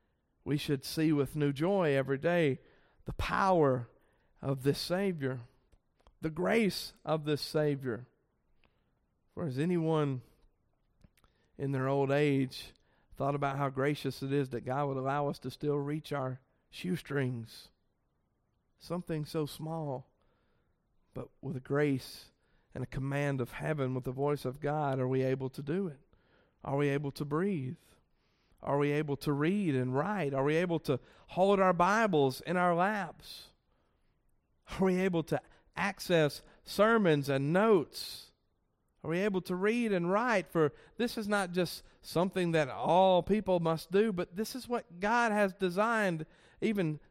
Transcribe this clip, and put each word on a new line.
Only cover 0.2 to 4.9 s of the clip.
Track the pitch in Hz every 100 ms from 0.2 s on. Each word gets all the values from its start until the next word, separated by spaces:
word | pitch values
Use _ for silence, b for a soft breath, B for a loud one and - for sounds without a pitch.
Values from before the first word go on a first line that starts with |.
| _ _
we | - 143
should | - 139
see | - - 160
with | 147 135
new | 156 143
joy | 135 165 202 160 139
every | 131 135
day | 160 175 151 127 b b b b -
the |
power | - - - 196 180 139 127 117 _ _ _ _ _
of | 135 135
this | 135 -
Savior, | -